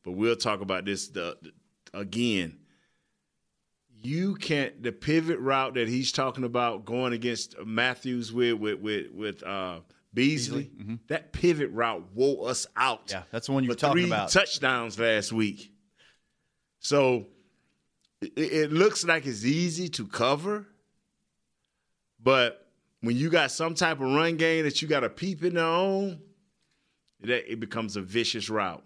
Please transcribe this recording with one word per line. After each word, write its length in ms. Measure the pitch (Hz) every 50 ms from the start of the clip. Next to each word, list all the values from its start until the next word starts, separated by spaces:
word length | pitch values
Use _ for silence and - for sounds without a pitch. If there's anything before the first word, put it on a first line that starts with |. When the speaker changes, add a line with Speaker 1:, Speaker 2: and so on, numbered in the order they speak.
Speaker 1:
but 100 | _ 95
we'll 220 | 90 95 107 117 117
talk 260 | 117 - 117 104 95
about 240 | 101 95 95 92 95
this 200 | 98 101 92 - -
the, 280 | - 98 85 85 - _
the, 120 | - 80 _ _ _ _ _ _ _ - - 95
again. 600 | 104 101 98 117 120 120 107 95 85 82 73 - _ _ _ _ _ _ _ _ _ _ _ _ _ _ _ _ _ _ _ _ _ _ _ _ _ _ 123 110
You 320 | 107 123 147 170 185 202 190
can't, 460 | - - - 156 143 135 - - -
the 100 | 113 120
pivot 460 | - - - 143 151 165 160 165 170 127
route 340 | 127 135 135 135 135 127 127
that 140 | 127 117 110
he's 240 | 123 127 131 123
talking 320 | - - 135 131 - 135 127
about 400 | 120 120 123 120 117 110 98 107
going 280 | 110 117 123 127 123
against 440 | 120 110 117 120 117 107 - - - - 98
Matthews 680 | 110 110 113 120 127 123 - - 131 123 120 117 107
with, 220 | 113 123 123 120 117
with, 240 | 104 107 107 101 78
with, 300 | 98 107 107 101 71 -
with, 300 | - 92 107 104 92 -
uh, 380 | - - 98 98 92 90 87 82 - _ _ _ _ _ -
Beasley, 500 | 117 127 143 156 147 120 - - 139 143
Speaker 2:
Beasley, 60 | - - - 101
mm-hmm. 100 | 104 117 113 _ _
Speaker 1:
that 240 | - 151 - -
pivot 380 | - - - 175 165 151 143 -
route 300 | 90 113 117 117 107 87 85 92 95
wore 340 | 113 131 143 139 76 95 120
us 180 | 127 - - - _
out 340 | 104 127 131 113 - - -
Speaker 2:
Yeah, 120 | 98 92 90 -
that's 160 | - 117 -
the 60 | -
one 120 | 135 135 131
you 40 | 120
Speaker 1:
for 40 |
Speaker 2:
were 40 | 120 -
talking 240 | 151 143 143 175
Speaker 1:
three 40 | 180 175
Speaker 2:
about. 200 | 113 104 98 -
Speaker 1:
touchdowns 680 | - 92 - - - - 139 131 127 120 117 113 101 107
last 340 | 117 113 110 107 101 -
week. 400 | 113 113 110 104 101 - - - _ _ _ _ _ _ _ _ _ _ _ _ _ _ _ _ _ _ _ _ _ _
So 480 | - - 143 143 135 127 127 117 101 - _ _ _ _ _ _ _ _ _ _ _ _ _ _ _ _ _ _
it, 80 | 98 - - 143
it 340 | 156 - - 156 151 147
looks 320 | 151 165 190 214 208 - 175
like 220 | 170 165 160 135
it's 180 | 139 117 101 110
easy 440 | 127 147 165 175 175 156 170 180 160
to 160 | - - 107
cover, 600 | 98 - - 117 131 143 147 165 202 208 208 202 - _ _ _ _ _ _ _ _ _ _ _ _ _ _ _ _ _ _ _ _ _ _ _ _ _ _ _ _ _ _
but 440 | 113 127 135 131 120 117 - - - _ _ _ _ _ _ _
when 160 | - 117 120
you 120 | 123 147 165
got 220 | 165 165 147 131
some 240 | - - 165 165 170
type 260 | 156 180 160 160 139
of 120 | 135 131
run 240 | 135 147 165 170 170
game 280 | 156 165 165 165 160 156
that 160 | 147 139 -
you 80 | 160 147
got 160 | 151 139 123
a 60 | 104
peep 320 | - - 175 196 185 147 165
in 100 | 180 175
there 100 | 170 165
on, 560 | 165 170 180 190 196 190 196 202 196 175 151 - - _ _ _ _ _ _ _ _ _ _ _ _ _ _ _ _ _ _
that 280 | 98 113 123 117 - -
it 100 | 113 117
becomes 360 | 110 101 - 113 110 104 101
a 40 | 104
vicious 460 | 92 90 101 117 113 - - 113 98 101
route. 360 | 110 107 98 92 80 - -